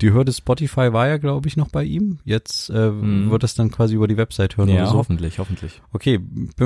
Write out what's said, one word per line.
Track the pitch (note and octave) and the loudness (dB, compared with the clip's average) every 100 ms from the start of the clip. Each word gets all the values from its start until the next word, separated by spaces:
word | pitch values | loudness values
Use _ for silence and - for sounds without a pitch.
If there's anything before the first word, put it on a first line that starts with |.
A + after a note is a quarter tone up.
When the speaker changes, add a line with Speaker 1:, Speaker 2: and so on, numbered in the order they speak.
Speaker 1:
die | G#2+ | 4
Hürde | A2 C3 | 4 2
Spotify | B2 - B2 D3 - B2+ | -2 -2 -2 -2 0 2
war | A2+ B2+ | 2 0
ja, | D3+ | 0
glaub | D3 C#3 D3 | -2 -2 -2
ich, | D#3 | -2
noch | D3 | -2
bei | D3 | -2
ihm. | D3 D3+ G#3 E3 | -4 -2 -2 -4
Jetzt, | - A2 - - - | -4 -4 -2 -10 -4
äh, | A2+ A2 | 0 0
Speaker 2:
Mhm. | G#2+ G#2+ G2+ G2+ | 0 0 0 2
Speaker 1:
wird | A2 | 0
es | A2+ | 0
dann | - A2+ | 0 -2
quasi | - A2+ | 2 0
über | A2 G#2+ | 2 2
die | G#2+ | 2
Website | A2+ - G2 - | -2 0 -2 2
hören | G2 | 4
Speaker 2:
Ja, | F#2 | 4
Speaker 1:
oder | F#2 | 4
so. | G#2+ | 2
Speaker 2:
hoffentlich, | A2+ E2+ E2 - | 2 -2 -4 -6
hoffentlich. | F#2+ F#2 D#2+ - _ | -6 -6 -8 -16 _
Speaker 1:
Okay, | - - A2+ | -4 0 0
bin | F2+ - - - | -2 -8 -10 0